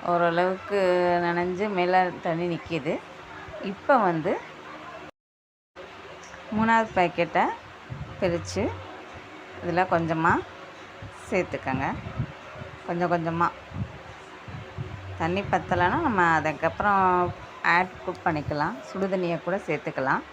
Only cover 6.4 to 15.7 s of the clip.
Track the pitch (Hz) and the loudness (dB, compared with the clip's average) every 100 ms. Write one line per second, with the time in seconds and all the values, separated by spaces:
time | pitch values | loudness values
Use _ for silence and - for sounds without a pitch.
6.4 | - 214 220 226 226 202 175 170 165 175 | -6 2 6 6 4 4 4 4 2 4
7.4 | 254 466 - - - - - - 185 170 | 2 0 -10 -18 -14 -10 -10 -2 0 0
8.4 | - - 247 - - - - - - - | -2 -2 -2 -4 -10 -14 -14 -16 -16 -16
9.4 | - - 175 170 185 170 165 160 165 247 | -16 -8 0 2 4 2 2 4 4 4
10.4 | - - - - - - - - - 196 | 0 -12 -16 -16 -18 -14 -14 -14 -2 0
11.4 | 170 139 - 131 143 233 - - - - | 0 -4 -2 -2 -2 -4 -8 -6 -6 -6
12.4 | - - - - - 175 175 175 165 165 | -14 -14 -14 -12 -6 0 2 2 0 2
13.4 | 170 - - - - - - - - - | 0 0 -12 -8 -6 -8 -16 -16 -16 -16
14.4 | - - - - - - - - 165 185 | -14 -14 -12 -10 -10 -10 -12 -4 0 0
15.4 | 196 180 - | 2 0 2